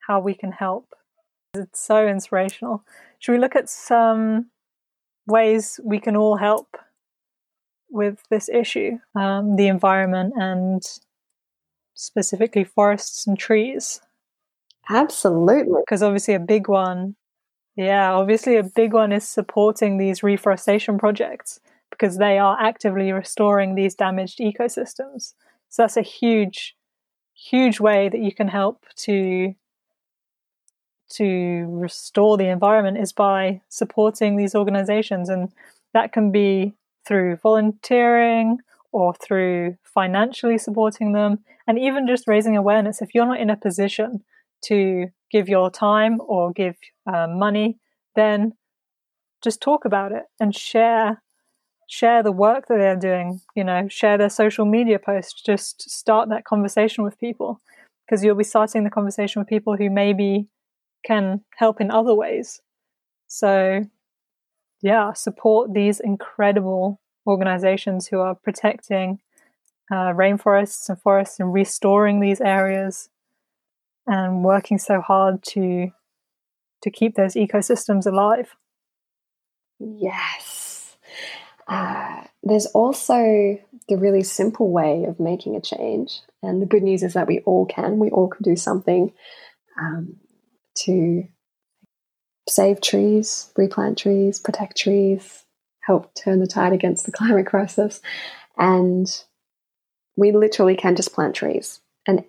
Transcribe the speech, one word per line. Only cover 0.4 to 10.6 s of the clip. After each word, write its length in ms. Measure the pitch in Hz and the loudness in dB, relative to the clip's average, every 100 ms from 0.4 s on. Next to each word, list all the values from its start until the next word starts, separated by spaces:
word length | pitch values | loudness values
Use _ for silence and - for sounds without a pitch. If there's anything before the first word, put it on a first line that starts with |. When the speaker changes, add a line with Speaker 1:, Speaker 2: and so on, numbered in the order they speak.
| 190 | -10
Speaker 1:
help. 420 | 185 190 196 254 - _ _ _ _ _ | -8 -6 -6 -10 -20 _ _ _ _ _
It's 300 | 196 185 - | -14 -12 -12
so 220 | - 214 214 | 0 2 2
inspirational. 760 | 196 - 190 190 - 240 220 - _ - _ | -2 -4 -2 -4 -6 -10 -10 -12 _ -20 _
Should 140 | - | 0
we 60 | 240 | 2
look 180 | 262 269 | 2 0
at 120 | - | -2
some 840 | - - 233 226 220 220 220 240 _ _ _ _ _ _ _ - | -8 0 4 4 2 0 -2 -4 _ _ _ _ _ _ _ 0
ways 540 | 220 220 220 208 - | 2 4 2 -2 -10
we 160 | 254 208 | -4 -4
can 180 | 226 208 | 0 2
all 200 | 214 208 | 2 2
help 400 | 208 214 - - - _ _ _ _ _ _ _ _ _ _ | 0 0 -2 -18 -20 _ _ _ _ _ _ _ _ _ _
with 320 | 233 208 208 _ | -4 -2 -4 _
this 180 | 214 - | -4 0
issue, 500 | 240 226 - - 233 - | -2 -2 -2 -4 -6 -8
um, 420 | 208 196 196 208 196 | -4 -2 -2 0 2
the 120 | 202 | 2
environment 640 | 190 196 190 190 185 185 254 | 4 2 2 0 -2 -2 -4
and 460 | 190 185 | -4 -2